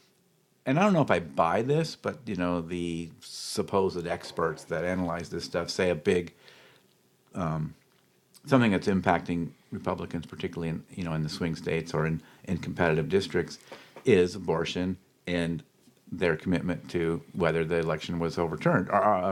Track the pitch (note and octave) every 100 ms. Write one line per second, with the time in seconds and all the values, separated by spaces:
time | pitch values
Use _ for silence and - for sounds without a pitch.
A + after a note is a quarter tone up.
0 | _ _ _ _ _ _ - C#3+ G#3 F3+
1 | C3+ F#2 D#2+ - E2 F#2+ B2 D3 D#3 -
2 | - G2 - F#2+ F2 F2 E2 F2+ F2 E2
3 | E2+ - - - - - F#2+ G2 F#2+ F2
4 | E2+ F2 - - E2 D#2+ - E2 F2 F#2
5 | F2 E2+ E2 E2 - F2+ E2+ - F#2 E2
6 | G2+ F2+ E2+ - - - - _ _ _
7 | _ _ _ - E2+ D#2 D#2 - _ _
8 | _ _ _ - - C3+ A#2 F#2 G#2+ F#2+
9 | F2 E2+ - F2 D#2+ - - G2 F2+ F2+
10 | E2+ E2 D2+ - F#2 F2 E2 D#2+ - -
11 | E2+ D#2+ D#2 - F2 D#2+ E2+ E2 D#2 D#2+
12 | D#2 D#2+ - - - F2 - E2+ F2 D#2+
13 | D#2 F#2+ - - D2+ - - - - -
14 | - G2 F2+ G2 F2+ E2 D#2+ F#2 F#2 F2+
15 | _ _ - F2 E2+ E2 - _ _ _
16 | - F2 F2 D#2+ - F2 F2 D#2+ - F2+
17 | E2 E2 - - E2 E2 D#2+ E2+ D#2+ D#2
18 | - E2+ E2 D#2+ E2 D#2 - C#3+ - G2
19 | G2+ G2 F#2